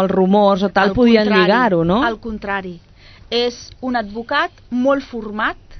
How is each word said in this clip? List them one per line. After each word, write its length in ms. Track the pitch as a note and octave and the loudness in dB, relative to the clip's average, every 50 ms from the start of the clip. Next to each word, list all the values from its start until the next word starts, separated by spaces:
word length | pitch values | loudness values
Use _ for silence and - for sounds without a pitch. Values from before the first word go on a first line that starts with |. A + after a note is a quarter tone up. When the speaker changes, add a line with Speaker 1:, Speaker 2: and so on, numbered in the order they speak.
| F#3+ | 0
Speaker 1:
els 100 | F#3 F#3+ | 0 2
rumors 520 | F#3+ F#3+ F#3 G3 G#3 G#3 G3 G3 F#3 G3 | 2 2 4 4 4 4 4 2 2 0
o 40 | G3 | -2
tal, 240 | - G3+ F#3+ G3+ F#3+ | 0 2 0 2 2
Speaker 2:
Al 40 | A#3+ | 4
Speaker 1:
podien 280 | B3 A#3 A3+ A3 G#3+ | 4 4 4 4 2
Speaker 2:
contrari, 180 | G#3 G3+ F#3+ F#3 | 2 2 2 4
Speaker 1:
lligar-ho, 400 | F3 G#3 A#3+ B3+ A3+ F#3 E3+ E3 | 4 2 2 2 2 2 2 2
no? 180 | E3+ F3+ A3+ C4 | 2 0 0 0
Speaker 2:
al 140 | A#3 A3+ G#3+ - | -2 -4 -6 -10
contrari. 540 | A#3 A3 G3+ - G3 G3 G3 F#3+ F#3 F3 E3+ - _ _ _ - - - - - - A3+ | -12 -12 -10 -8 -8 -8 -8 -8 -10 -14 -16 -20 _ _ _ -20 -20 -20 -20 -12 -8 -4
És 240 | A#3+ A#3+ B3 A#3+ - - - - - | -4 -2 -4 -4 -8 -14 -20 -16 -10
un 160 | - B3+ B3 A#3+ | -8 -4 -4 -4
advocat 640 | A3 G3+ G3+ A3+ A#3 - C#4+ C#4+ E4 F4+ - - - - | -4 -6 -8 -12 -8 -4 -4 -4 -4 -4 -8 -14 -14 -8
molt 340 | A#3+ B3 B3 C4+ C#4 C#4 C4+ | -4 -2 0 0 0 0 -2
format, 540 | - - A3+ G#3+ G#3+ G#3 G#3+ A3 C4+ - - - - - - | -6 -12 -12 -12 -10 -8 -6 -6 -6 -6 -8 -14 -20 -20 -20